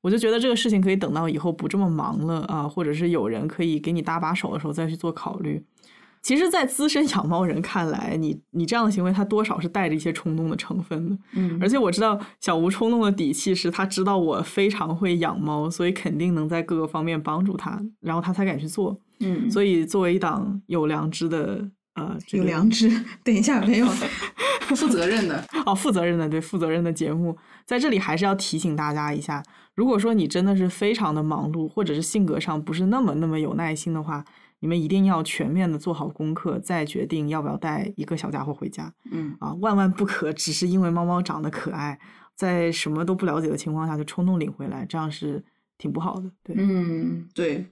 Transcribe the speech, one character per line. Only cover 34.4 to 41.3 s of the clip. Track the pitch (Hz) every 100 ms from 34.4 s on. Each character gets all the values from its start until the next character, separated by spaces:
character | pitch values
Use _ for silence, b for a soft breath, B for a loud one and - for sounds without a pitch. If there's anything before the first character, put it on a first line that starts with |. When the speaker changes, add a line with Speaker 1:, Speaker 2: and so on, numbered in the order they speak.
| b b
Speaker 1:
你 | 156
们 | 170
一 | 156
定 | 196 190
要 | 175
全 | 170 - 147
面 | 170 180
的 | 151
做 | 180
好 | 160 143
功 | 147 156
课， | 165 175 147
再 | - 175
决 | 151 - -
定 | 160 147
要 | 156
不 | 147
要 | 147
带 | 165 151 202 202
一 |
个 | 147
小 | 160 -
家 | 147
伙 | 139
回 | 147 -
家。 | - 160 - -
Speaker 2:
嗯。 | 165 151 147
Speaker 1:
啊， | 147 165
万 | 214
万 | 202 190
不 | 185
可 | 196 - 156
只 | 151 -
是 | 151 180
因 | 190
为 | 180
猫 | 170
猫 | 175 180
长 | 180